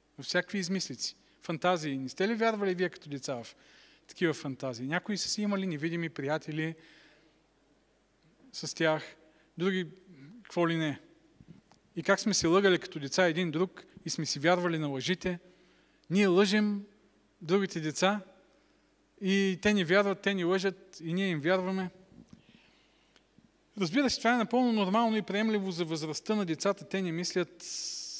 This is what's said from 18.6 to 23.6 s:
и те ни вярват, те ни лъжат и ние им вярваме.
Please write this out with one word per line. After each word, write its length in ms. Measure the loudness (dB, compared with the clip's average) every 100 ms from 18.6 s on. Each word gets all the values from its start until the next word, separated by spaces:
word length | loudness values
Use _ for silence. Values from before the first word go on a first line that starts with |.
| _ _ _ _ _ -6
и 380 | 0 2 2 2
те 100 | 2
ни 120 | 2
вярват, 360 | 4 4 4 2
те 140 | 0
ни 100 | 0
лъжат 560 | 2 2 0 -4 -10 -14
и 120 | -6
ние 160 | -2 0
им 120 | 0
вярваме. 500 | 2 2 0 -2 -4 -8 -20 -20 -20 -20 _ -20 _ _ _ _ _ _ _ _ _ _